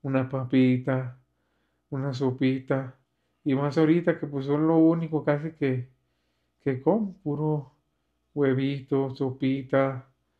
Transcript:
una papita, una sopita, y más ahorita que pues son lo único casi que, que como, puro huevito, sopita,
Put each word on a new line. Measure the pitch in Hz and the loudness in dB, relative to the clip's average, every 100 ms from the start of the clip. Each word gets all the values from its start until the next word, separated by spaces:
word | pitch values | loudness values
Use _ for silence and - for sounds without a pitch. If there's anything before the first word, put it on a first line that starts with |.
una | 139 135 127 | -2 -2 -2
papita, | 135 127 135 127 127 127 131 127 - _ _ _ _ _ _ _ | -4 0 4 4 2 0 -4 -4 -12 _ _ _ _ _ _ _
una | 139 139 | -6 -6
sopita, | 127 135 127 131 131 127 135 131 - _ _ _ _ 151 | -2 -2 0 0 0 -2 -4 -4 -16 _ _ _ _ -2
y | 135 | 0
más | 143 139 | 0 2
ahorita | 156 170 170 165 | 4 4 2 -2
que | 147 | -4
pues | 143 135 | -6 -2
son | 147 160 | 0 4
lo | 160 | 6
único | 160 165 165 156 | 6 4 -2 -2
casi | 135 147 160 | 0 -2 -4
que, | 160 139 127 123 _ _ _ _ _ _ _ | -4 -2 -2 -6 _ _ _ _ _ _ _
que | - 127 | -4 -2
como, | 131 208 202 180 | 0 0 -2 -8
puro | 151 147 151 151 135 _ _ _ _ _ _ | -8 -4 -2 -2 -6 _ _ _ _ _ _
huevito, | 147 139 131 135 139 131 139 135 127 | 0 2 2 -2 -4 -2 -2 -2 -4
sopita, | 135 127 131 135 131 135 135 131 - _ _ _ | -4 -2 -2 -2 0 0 0 -4 -12 _ _ _